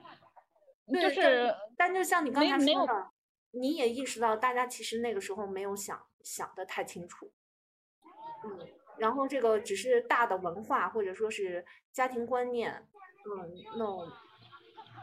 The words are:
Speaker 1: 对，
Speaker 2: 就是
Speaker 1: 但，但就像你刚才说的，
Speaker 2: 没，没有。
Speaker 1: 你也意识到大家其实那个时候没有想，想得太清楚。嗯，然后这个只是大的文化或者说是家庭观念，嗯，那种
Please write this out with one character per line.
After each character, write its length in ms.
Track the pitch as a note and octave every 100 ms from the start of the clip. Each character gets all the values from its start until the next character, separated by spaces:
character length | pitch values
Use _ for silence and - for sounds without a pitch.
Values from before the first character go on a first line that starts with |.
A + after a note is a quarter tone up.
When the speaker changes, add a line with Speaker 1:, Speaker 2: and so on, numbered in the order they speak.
| - - - - _ _ _ _ -
Speaker 1:
对， 160 | F4
Speaker 2:
就 80 | F#4
是 380 | F#4+ D4+ B3 A#3+ F#3+ G#3+ A#3+
Speaker 1:
但， 160 | F4+
但 20 | F#4
就 80 |
像 200 | F#4 F4+
你 80 | C#4+
刚 140 | C4+ E4
才 140 | C#4
说 0 |
的， 40 |
Speaker 2:
没， 20 | C#4
没 60 |
有。 140 | F4+ C#4+ G#3 - _ _ _ _
Speaker 1:
你 220 | A#3+ C4 E4
也 140 | A#3+
意 160 | A#3+ C4
识 140 | A3
到 180 | A3+ A3
大 160 | B3+
家 140 | B3 B3
其 160 | A#3+
实 160 | A3 A3+
那 120 | A#3
个 80 | G3
时 140 | -
候 140 | G#3+ G3
没 160 | F#3+
有 120 | G3+ G3+
想， 240 | - D#3+ - _
想 300 | - - F3 -
得 80 |
太 200 | F#3+ -
清 240 | - F#3 F3
楚。 260 | - - _ _ _ _ _ _ _ F4 A4 - - G#3+
嗯， 220 | F#3 D#3+ - - -
然 160 | A3 C4+
后 120 | C4+
这 140 | C#4
个 180 | A3+ G#3+
只 160 | G#3+ G3
是 240 | B3+ A#3+
大 260 | A#3+ C4 A#3
的 100 | F#3
文 260 | F3+ F3+
化 240 | A3 B3+ F#3
或 140 | A3
者 80 | F#3+
说 180 | F#3+ A3
是 360 | G#3+ F#3+ F3 F3 - _
家 160 | - B3+
庭 160 | B3
观 280 | A#3 B3 B3
念， 200 | A#3+ F#3 B2 - G4+ F#4+ - G#3
嗯， 260 | G3 E3+ F3+ G#3+ A3+
那 80 | G#3+
种 220 | F#3 E3 - - - - - - - G4+ G#4